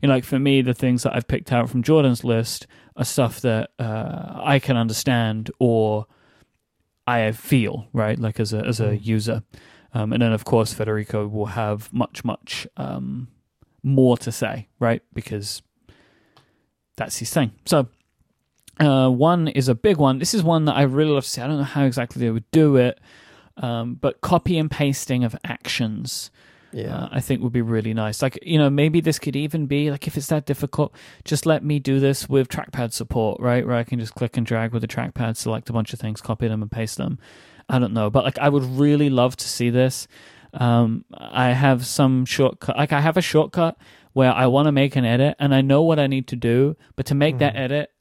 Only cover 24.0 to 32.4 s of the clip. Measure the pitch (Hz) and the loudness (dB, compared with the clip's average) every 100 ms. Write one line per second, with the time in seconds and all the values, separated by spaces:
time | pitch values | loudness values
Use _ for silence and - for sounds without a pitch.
24 | 139 - - 175 - 170 156 - 143 135 | -4 -4 0 0 2 0 -2 0 0 -2
25 | - 127 120 113 - 120 - - 113 107 | -2 -2 -2 -4 -10 -10 -8 -4 -4 -4
26 | 123 - - _ _ _ _ 123 110 123 | -8 -10 -12 _ _ _ _ -10 -8 -8
27 | - 135 - 131 123 120 113 113 110 110 | -6 -6 -4 -2 -2 -2 0 -2 -2 -2
28 | 107 104 135 - - 160 143 143 151 165 | -4 -2 -4 -4 0 2 4 4 2 2
29 | 160 147 - 139 147 160 139 143 147 139 | 0 -2 -4 -4 -4 -4 -2 -2 -2 -4
30 | - 151 135 156 143 139 147 - 147 - | -6 -8 -4 -4 -2 -4 -4 -2 -4 -6
31 | - - - 147 165 156 147 147 135 135 | -20 -20 -6 -2 2 0 0 -2 0 2
32 | 139 135 - 135 | 2 0 0 0